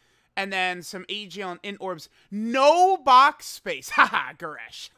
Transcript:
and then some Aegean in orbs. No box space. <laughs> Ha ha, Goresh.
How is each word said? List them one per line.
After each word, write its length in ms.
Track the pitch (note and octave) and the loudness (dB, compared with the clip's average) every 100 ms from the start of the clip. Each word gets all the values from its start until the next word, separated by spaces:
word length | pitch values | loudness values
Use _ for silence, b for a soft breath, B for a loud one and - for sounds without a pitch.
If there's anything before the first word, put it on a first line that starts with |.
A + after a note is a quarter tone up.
| _ _ _ - | _ _ _ -10
and 160 | G3 | -8
then 300 | F#3+ F#3 F3+ | -4 -4 -6
some 240 | E3 F#3+ F#3 | -12 -16 -14
Aegean 540 | G3+ G3+ F3 F#3+ F3 | -14 -14 -14 -12 -12
in 140 | G3+ G3+ | -14 -12
orbs. 300 | F#3+ E3+ - b b | -12 -12 -16 b b
No 680 | G3+ A3 B3+ C#4+ E4 F#4 F#4+ | -10 -4 2 4 6 4 2
box 480 | C#4 B3+ C#4 D4 - | 4 6 6 2 -10
space. 440 | - - C#3+ B2+ | -14 -10 -10 -2
<laughs> 60 | - | 2
Ha 100 | A#3+ | 2
ha, 280 | G#3 C3 C#3+ | 0 -8 -10
Goresh. 520 | E3 C#3 A2+ - - | -14 -14 -18 -18 -20